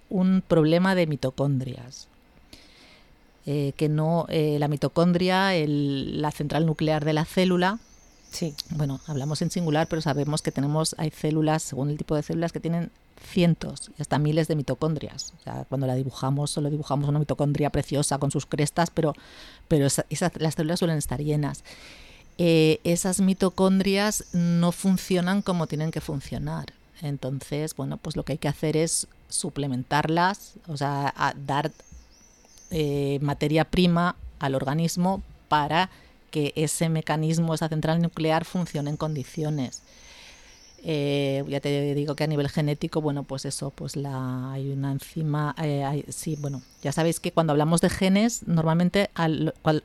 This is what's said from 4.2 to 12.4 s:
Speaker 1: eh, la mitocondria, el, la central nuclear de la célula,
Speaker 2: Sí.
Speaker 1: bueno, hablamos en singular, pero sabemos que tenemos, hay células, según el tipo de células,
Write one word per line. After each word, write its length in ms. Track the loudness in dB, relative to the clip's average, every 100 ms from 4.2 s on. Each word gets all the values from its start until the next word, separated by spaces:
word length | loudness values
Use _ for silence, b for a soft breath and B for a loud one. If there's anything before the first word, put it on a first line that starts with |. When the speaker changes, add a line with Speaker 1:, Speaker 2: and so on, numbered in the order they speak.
| 0
Speaker 1:
eh, 280 | 0 2 2
la 80 | 0
mitocondria, 880 | 0 0 2 4 4 2 2 2 2
el, 680 | 2 0 0 -2 -4 -2
la 100 | -4
central 360 | -2 -2 0 2
nuclear 380 | 2 0 2 2
de 80 |
la 120 | 0 0
célula, 540 | 2 4 4 2 0 -10 -20 -20 _ -16
Speaker 2:
Sí. 240 | -6 -6 -6 -8
Speaker 1:
bueno, 280 | -2 -2 -4 -6
hablamos 380 | -6 -4 -2
en 80 | -2
singular, 340 | -2 0 0 0
pero 140 | -2
sabemos 400 | -2 0 0 -2
que 100 | -2
tenemos, 440 | -2 0 0 -2 -2
hay 140 | -6
células, 500 | -2 -2 2 2 0
según 300 | -2 -4 -4
el 80 | -4
tipo 160 | -2 -2
de 80 |
células, 280 | -2 -4